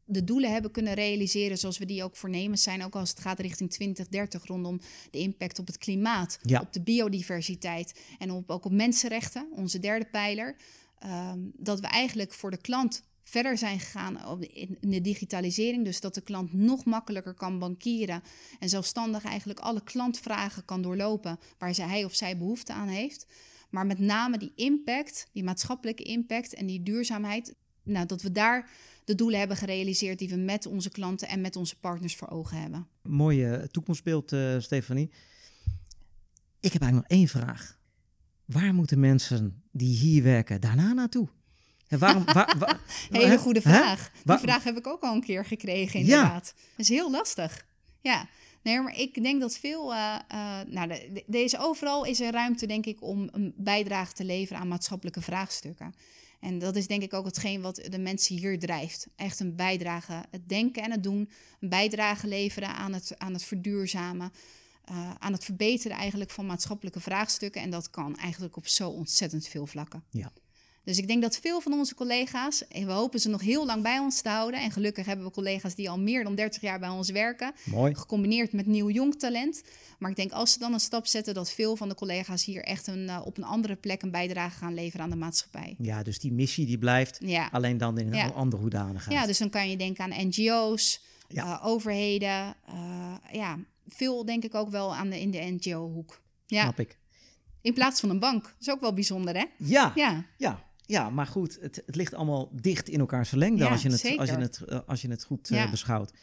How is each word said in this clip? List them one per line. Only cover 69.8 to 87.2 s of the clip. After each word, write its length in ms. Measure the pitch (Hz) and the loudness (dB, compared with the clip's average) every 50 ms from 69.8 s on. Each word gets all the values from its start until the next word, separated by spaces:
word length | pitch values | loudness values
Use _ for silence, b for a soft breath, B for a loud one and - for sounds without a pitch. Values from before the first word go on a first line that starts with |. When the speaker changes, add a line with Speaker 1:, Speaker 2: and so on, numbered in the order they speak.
| 151 - - 165 - _ | -10 -10 -12 -18 -14 _
Speaker 2:
Ja. 220 | - 113 95 - - b b b b b b b b b b | -8 -8 -8 -8 -12 b b b b b b b b b b
Speaker 1:
Dus 140 | 190 185 | -2 0
ik 100 | 185 190 | 0 2
denk 140 | 196 226 240 | 2 2 2
dat 160 | 233 226 - | 2 2 0
veel 240 | - - 339 339 349 | -2 -2 -2 -2 -2
van 120 | - 294 285 | 0 0 0
onze 220 | 294 285 269 - | 2 0 0 -2
collega's, 720 | - 254 247 240 247 254 254 - 247 262 285 294 - - | -4 -2 0 0 0 0 -2 -2 -4 -2 -2 -2 -4 -4
en 180 | - - 175 196 | -6 -6 -6 -4
we 60 | 185 | -2
hopen 280 | 190 196 233 262 - 226 | 0 0 0 0 0 0
ze 100 | - 220 | 0 0
nog 120 | 214 202 | 0 0
heel 240 | 190 214 247 302 302 | 2 2 2 2 2
lang 180 | 254 226 214 214 | 0 -2 0 0
bij 160 | 226 247 269 | 0 0 0
ons 220 | 277 277 262 - | 0 0 0 0
te 80 | - 220 | 0 0
houden, 320 | 208 220 226 233 247 269 | 0 0 -2 -2 -2 -2
en 100 | 269 214 | -4 -2
gelukkig 340 | - 190 208 208 202 - 185 | -2 -2 -2 -2 -2 -4 -4
hebben 200 | 202 196 190 185 | -4 -4 -6 -6
we 60 | 185 | -8
collega's 440 | - 208 196 196 196 190 196 185 175 | -6 -4 -2 -2 -2 -2 -4 -6 -6
die 140 | - 196 180 | -6 -6 -6
al 100 | 175 185 | -2 -2
meer 240 | 190 214 247 254 220 | 0 0 2 0 0
dan 120 | 202 202 | -2 -2
dertig 260 | 196 214 214 - - | -2 -2 -2 -2 -4
jaar 180 | - 202 190 185 | -6 -6 -4 -4
bij 100 | 185 180 | -6 -6
ons 200 | 185 190 185 196 | -4 -4 -2 -2
werken, 440 | 190 208 220 233 240 - 247 269 285 B B | 0 0 0 0 -2 -4 -6 -8 -8 B B
Speaker 2:
Mooi. 320 | - 101 113 131 143 147 | -4 0 2 2 2 2
Speaker 1:
gecombineerd 580 | - - - 220 208 202 202 226 240 233 220 - | 0 -4 -2 0 2 2 4 2 2 2 0 0
met 120 | 202 196 | 0 2
nieuw 240 | 214 214 214 202 208 | 2 2 4 4 2
jong 260 | 208 240 269 285 294 294 | 2 2 2 2 2 0
talent. 440 | - 240 240 233 262 311 330 - B B B B B B B - | -2 -2 -2 -2 -2 -2 -4 -6 B B B B B B B -6
Maar 100 | - 190 | -6 -4
ik 60 | 190 | -2
denk 160 | - 190 190 | -2 -2 -2
als 200 | - - 233 226 - | -2 2 4 4 4
ze 60 | 247 | 4
dan 140 | 240 240 233 | 2 0 2
een 60 | 220 | 2
stap 280 | - - - 233 226 | 2 0 0 0 0
zetten, 260 | - - 220 214 214 196 | 0 0 0 -2 -2 -4
dat 180 | 185 180 - | -4 -4 -4
veel 240 | - - 220 220 226 | -2 0 0 0 0
van 140 | 214 214 196 | 0 -4 -6
de 60 | 190 | -6
collega's 500 | - 202 190 180 185 185 - 185 180 - | -6 -4 -4 -2 -2 -4 -2 -2 -2 -2
hier 180 | 202 190 185 - | -2 -4 -6 -6
echt 240 | - 190 - - | -6 -6 -6 -6
een, 220 | - 185 190 190 185 | -6 -6 -6 -4 -6
eh, 120 | 180 175 - | -6 -6 -8
op 120 | - - | -8 -8
een 60 | - - | -8 -6
andere 320 | - 202 226 220 208 196 | -2 -2 0 0 -2 -4
plek 260 | - - 202 190 190 | -4 -4 -4 -4 -4
een 100 | - 190 | -4 -4
bijdrage 460 | 175 175 180 180 185 180 175 175 175 | -2 -2 -2 -2 -2 -4 -4 -6 -6
gaan 160 | - 180 170 170 | -6 -6 -6 -4
leveren 280 | 165 170 170 - 170 160 | -4 -6 -6 -6 -6 -6
aan 60 | 170 | -4
de 60 | 170 | -4
maatschappij. 600 | 165 160 165 160 - - - - - 85 - - - | -4 -4 -2 -2 -2 -4 -4 -8 -12 -12 -12 -8 -6
Speaker 2:
Ja, 220 | 120 107 107 107 104 | -4 -4 -2 -4 -4
dus 160 | 110 101 - | -4 -4 -4
die 120 | - 135 120 | -2 0 2
missie 320 | 120 135 131 - - 151 | 2 2 2 2 0 0
die 120 | 117 120 | 0 0
blijft, 400 | 110 117 123 123 127 131 - - | 2 4 4 4 4 4 2 -2
Speaker 1:
Ja. 300 | - | -6